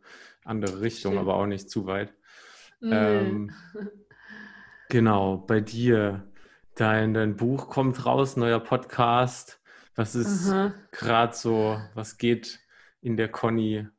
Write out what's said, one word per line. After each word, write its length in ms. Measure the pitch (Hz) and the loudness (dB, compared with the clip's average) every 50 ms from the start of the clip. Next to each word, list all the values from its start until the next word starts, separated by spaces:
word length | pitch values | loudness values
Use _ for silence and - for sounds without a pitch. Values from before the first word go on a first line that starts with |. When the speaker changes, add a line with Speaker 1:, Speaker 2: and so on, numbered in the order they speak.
| _ - - - - - - _ - | _ -20 -20 -20 -20 -20 -20 _ -12
Speaker 1:
andere 380 | - 113 110 101 98 92 95 | -8 -6 -4 -4 -4 -4 -2
Richtung, 320 | 107 117 113 - - 98 95 | -4 -6 -6 -4 -4 -2 -2
Speaker 2:
Schön. 60 | 98 | 0
Speaker 1:
aber 160 | 95 95 95 | 0 0 0
auch 100 | 98 101 | 0 0
nicht 240 | 104 101 95 95 - | -2 -2 -6 -8 -8
zu 160 | - 113 98 | -8 -6 -4
weit. 280 | 95 95 98 104 98 - _ _ _ - - - - - - - - _ - | -4 -4 -4 -4 -6 -10 _ _ _ -20 -20 -20 -20 -20 -20 -20 -20 _ -10
Speaker 2:
Nee. 160 | 240 226 220 | -4 -2 0
Speaker 1:
Ähm, 560 | 214 214 214 208 202 196 190 202 208 208 202 - - - - - | 2 2 4 2 2 2 0 -2 -4 -6 -8 -12 -16 -20 -18 -14
Speaker 2:
<laughs> 160 | 214 202 208 - - - _ - _ - - - - - - - - - - - - - - | -12 -12 -12 -14 -16 -20 _ -20 _ -20 -20 -20 -20 -20 -20 -20 -20 -20 -20 -20 -20 -10 0
Speaker 1:
genau, 480 | - 120 113 113 107 98 98 95 95 92 | 2 4 4 6 4 4 2 0 -2 -2
bei 240 | 98 - 113 110 | -2 0 0 2
dir, 640 | 107 110 - 113 120 123 117 110 104 101 98 101 - - - - - - _ _ _ - - | 0 0 -4 -2 2 4 4 4 4 2 0 -4 -8 -12 -20 -20 -20 -20 _ _ _ -16 -4
dein, 380 | - 113 110 107 110 110 110 110 | 0 2 4 4 4 4 2 2
dein 220 | 110 110 107 104 98 | 2 2 0 0 0
Buch 320 | 117 120 135 135 - - | 0 0 0 -2 -4 -6
kommt 360 | - 139 131 131 127 127 123 | -2 0 0 0 0 0 0
raus, 300 | 120 123 135 135 131 135 127 | 0 2 2 2 0 0 0
neuer 220 | 117 117 117 110 | 2 2 2 0
Podcast. 1000 | - - 131 127 - - - - 123 120 120 123 127 127 - - - - - _ _ _ - - - _ - | 0 0 -2 -2 -2 -4 0 2 2 4 4 4 2 2 -2 -8 -16 -18 -20 _ _ _ -20 -20 -20 _ -6
Was 200 | - 113 107 - | -4 -4 -2 -2
ist 340 | 123 117 202 202 185 175 196 | -2 0 0 0 0 0 2
Speaker 2:
Aha. 240 | 190 190 196 208 196 - - - | 2 2 2 0 -2 -6 -16 -18
Speaker 1:
grad 440 | - - - 117 113 113 120 117 - - | -12 -6 0 2 4 4 4 2 0 -4
so, 420 | - 117 113 110 107 110 110 107 107 - - | -2 0 2 2 2 0 0 -2 -6 -10 -10
was 240 | 110 107 - - - | -10 -10 -10 -10 -2
geht 420 | 117 117 120 117 - - - - _ _ _ - - - _ _ | 0 0 0 0 -2 -12 -18 -18 _ _ _ -20 -20 -20 _ _
in 140 | - 123 113 110 | -6 -6 -2 -2
der 120 | 113 110 | -2 -2
Conny 580 | - - - 117 113 113 110 110 110 107 107 104 _ | -4 -2 -2 0 0 0 0 -2 -2 -4 -6 -10 _